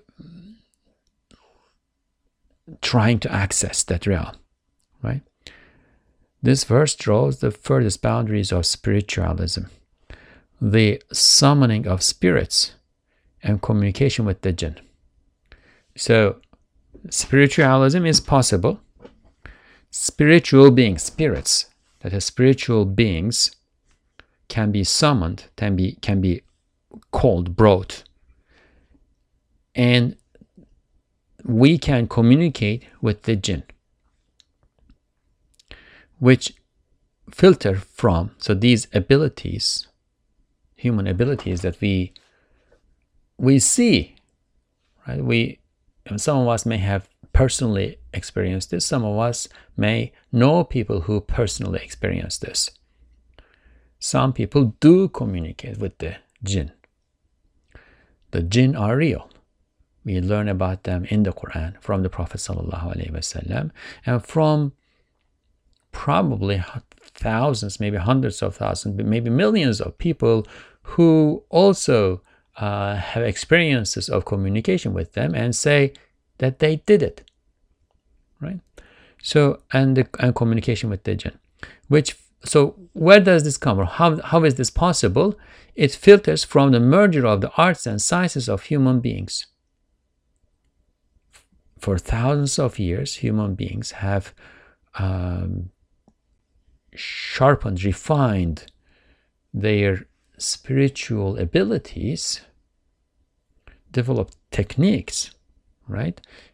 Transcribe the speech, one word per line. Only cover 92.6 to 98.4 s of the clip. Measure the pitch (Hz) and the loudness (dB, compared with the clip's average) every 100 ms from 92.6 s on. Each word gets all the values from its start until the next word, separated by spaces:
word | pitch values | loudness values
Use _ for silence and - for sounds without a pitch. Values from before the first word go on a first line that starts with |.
| 131 - | -4 -4
years, | 90 98 143 - | -4 -4 -6 -6
human | 117 107 104 | -4 -2 -2
beings | 92 101 98 - | -6 -8 -8 -12
have, | - 98 98 - - - - _ _ _ - | -8 -4 -4 -6 -14 -20 -20 _ _ _ -6
um, | 95 92 90 90 90 92 90 - _ _ _ _ _ _ _ _ _ _ _ | -4 -4 -4 -6 -6 -8 -10 -16 _ _ _ _ _ _ _ _ _ _ _
sharpened, | - - - - - 135 - 107 90 | -18 -14 -14 -10 0 2 2 -2 -4
refined | 98 - - 147 127 98 | -4 -4 -2 0 0 0